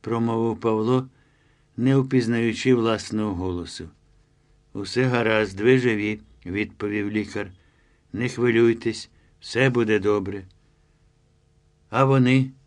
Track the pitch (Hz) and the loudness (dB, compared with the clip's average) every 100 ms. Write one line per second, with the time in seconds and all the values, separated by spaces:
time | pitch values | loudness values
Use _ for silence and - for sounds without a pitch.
0 | - 117 117 113 113 117 113 110 110 127 | -4 -2 0 0 -2 -2 -2 0 2 0
1 | 131 _ _ _ _ _ _ - 123 135 | -2 _ _ _ _ _ _ -4 2 2
2 | 131 131 113 117 117 110 131 123 113 110 | 2 0 2 0 0 0 2 2 2 -2
3 | - 107 107 90 92 87 85 - 80 _ | -4 -4 -4 -4 -6 -6 -10 -14 -16 _
4 | _ _ _ _ _ _ _ - 101 120 | _ _ _ _ _ _ _ -12 -6 0
5 | 127 123 113 110 107 95 110 131 123 107 | 0 2 2 2 0 0 4 4 4 0
6 | 104 107 - _ 90 95 104 - 104 104 | -2 -6 -12 _ -8 -6 -6 -6 -6 -4
7 | 104 107 101 107 95 95 _ _ _ _ | -4 -4 -6 -8 -10 -14 _ _ _ _
8 | _ 101 123 120 120 113 117 113 117 110 | _ -6 -6 0 2 4 4 2 -4 -6
9 | - _ _ _ - 113 135 120 110 107 | -14 _ _ _ -8 0 2 2 2 2
10 | 101 104 95 101 95 _ _ _ _ _ | 2 0 -2 -10 -14 _ _ _ _ _
11 | _ _ _ _ _ _ _ _ _ 117 | _ _ _ _ _ _ _ _ _ 0
12 | 135 135 123 131 131 - | 2 4 4 4 2 -6